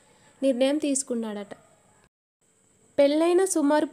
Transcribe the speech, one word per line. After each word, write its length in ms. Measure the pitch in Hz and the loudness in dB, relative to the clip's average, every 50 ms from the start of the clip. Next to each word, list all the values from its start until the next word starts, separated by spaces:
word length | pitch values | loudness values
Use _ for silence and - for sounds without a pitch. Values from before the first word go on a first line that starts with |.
| _ _ _ _ _ _ _ - 269 | _ _ _ _ _ _ _ -4 0
నిర్ణయం 340 | 269 262 233 262 269 285 | 0 2 2 2 0 0
తీసుకున్నాడట. 760 | 302 311 285 277 262 - - 247 233 226 220 208 202 202 202 - - _ _ _ _ _ _ _ _ _ _ _ _ _ _ _ _ _ _ _ _ _ _ _ _ _ _ - | 0 -2 -2 -2 -2 -4 -6 -6 -6 -6 -8 -8 -10 -12 -14 -18 -20 _ _ _ _ _ _ _ _ _ _ _ _ _ _ _ _ _ _ _ _ _ _ _ _ _ _ 0
పెళ్ళైన 480 | - 285 285 294 311 330 339 359 359 381 | 2 2 2 2 2 2 2 2 2 2
సుమారు 420 | 370 - 320 285 285 302 302 320 277 | 0 0 0 0 0 0 0 -2 -2